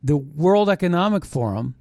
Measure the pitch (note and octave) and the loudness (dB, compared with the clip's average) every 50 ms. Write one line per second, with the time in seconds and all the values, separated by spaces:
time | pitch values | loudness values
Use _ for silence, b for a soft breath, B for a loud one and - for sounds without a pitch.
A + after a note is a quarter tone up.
0 | C#3 C3 D3 C#3+ C3+ C#3+ D3 D3+ E3 F#3 G3+ G#3 G#3 G3+ F#3+ - F#3 F3 F3 F3 | -2 -2 -2 -2 -2 -6 -6 0 2 4 4 4 4 2 0 0 0 0 0 2
1 | F#3+ G#3+ G#3 F#3 - - - C3 A#2+ G#2+ F#2+ G#2+ A#2+ C3 B2+ _ | 0 0 0 -2 -4 -4 -4 -4 -2 -2 -4 -4 -6 -8 -10 _